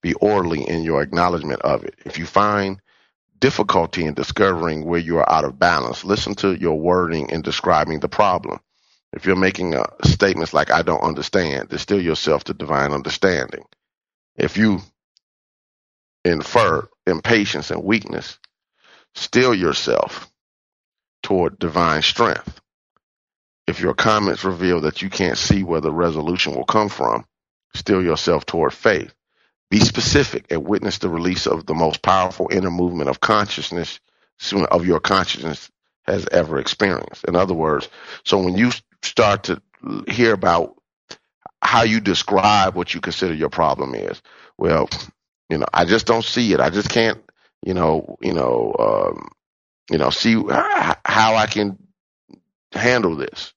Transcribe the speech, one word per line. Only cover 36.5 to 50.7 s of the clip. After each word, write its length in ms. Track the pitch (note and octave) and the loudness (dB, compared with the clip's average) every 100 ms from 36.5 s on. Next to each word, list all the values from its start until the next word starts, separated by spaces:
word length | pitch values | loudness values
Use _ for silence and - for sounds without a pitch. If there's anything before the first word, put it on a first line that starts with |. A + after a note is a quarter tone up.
| D2 | -2
experienced." 640 | C2+ - G2+ F2+ G1+ - - | -4 -2 0 0 -6 -8 -2
In 100 | F2 | 0
other 200 | F#2+ E2+ | 2 0
words, 340 | D#2 D2 - - - - | 0 0 -2 -16 -20 -14
so 140 | - G2+ | 0 0
when 180 | F#2 F#2 | 2 2
you 160 | B2 A#2+ _ _ | 0 0 _ _
start 440 | - - G#2+ G2+ - | -8 2 2 2 -2
to 160 | F2+ _ _ - - - | -6 _ _ -10 -10 -6
hear 240 | A2 A#2 | 2 2
about 440 | G#2 F2+ E2+ E2+ - _ _ _ - _ _ - _ | 4 4 2 2 -8 _ _ _ -20 _ _ -20 _
how 200 | - A#2+ | 2 4
you 180 | A#2 A2 | 4 2
describe 760 | G#2 E2+ - G2+ G2+ G#2+ F#2+ | 0 -2 2 2 4 4 4
what 200 | F#2 F2 | 0 -4
you 80 | E2+ | -4
consider 320 | - E2 F#2 | -6 -4 -2
your 160 | D#2+ D2+ | -2 -2
problem 460 | - D#2+ C2+ C2+ A#1 | 0 0 0 -4 -6
is, 260 | G1+ G1+ _ - - _ | -6 -8 _ -20 -20 _
"Well, 300 | F2 D#2+ - - - _ _ _ _ | 0 2 0 -4 -12 _ _ _ _
you 80 | D#2 | -4
know, 100 | - | 0
I 100 | - | 0
just 220 | E2+ A2 - | 4 2 2
don't 180 | A2+ | 0
see 300 | A2+ - A#2 | 0 -2 2
it. 80 | D#2+ | 2
I 80 | C2 | 2
just 200 | F2+ G#2 | 0 -2
can't, 320 | - A2+ - _ _ _ _ - | 0 0 0 _ _ _ _ -6
you 80 | |
know, 440 | F#2 E2 D#2 - - | 0 2 0 -4 -8
you 120 | - | -4
know, 420 | F2 B1+ A#1+ A1+ G1+ | 0 0 0 -2 0
um, 500 | G#1+ G#1 G1+ G1+ G1+ G1+ _ _ _ _ - | 2 2 0 -4 -12 _ _ _ _ _ -4
you 80 | D#2+ | 0
know, 120 | C#2 | 0
see 240 | - - | 0 2
h-, 120 | A2+ - | 2 2
h-, 480 | - - | 0 0